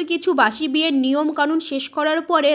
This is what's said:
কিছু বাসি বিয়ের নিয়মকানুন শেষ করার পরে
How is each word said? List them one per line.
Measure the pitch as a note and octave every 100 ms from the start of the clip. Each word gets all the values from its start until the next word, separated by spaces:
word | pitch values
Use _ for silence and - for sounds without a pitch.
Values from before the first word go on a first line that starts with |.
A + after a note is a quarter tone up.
| E4
কিছু | E4+ F#4
বাসি | C#4 A3 A3 D#4
বিয়ের | D4+ D#4+
নিয়মকানুন | C#4 C4 C#4+ D4+ D4+ D4 D#4+
শেষ | D#4+ C4+ C4+
করার | D#4 D4+ D#4+
পরে | D#4+ E4 C#4+